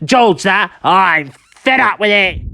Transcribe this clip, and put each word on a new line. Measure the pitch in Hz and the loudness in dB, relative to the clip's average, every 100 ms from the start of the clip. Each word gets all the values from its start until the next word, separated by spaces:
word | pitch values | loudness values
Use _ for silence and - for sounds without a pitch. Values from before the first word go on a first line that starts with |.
George | 156 254 233 170 | 0 2 2 2
that, | 196 190 185 - | -2 -2 -2 -4
I'm | 143 180 185 160 143 - _ | 0 2 2 0 -4 -18 _
fed | _ - 254 | _ -2 0
up | 233 202 | -2 -2
with | 208 | 0
it. | 202 190 160 - | 0 0 -4 -14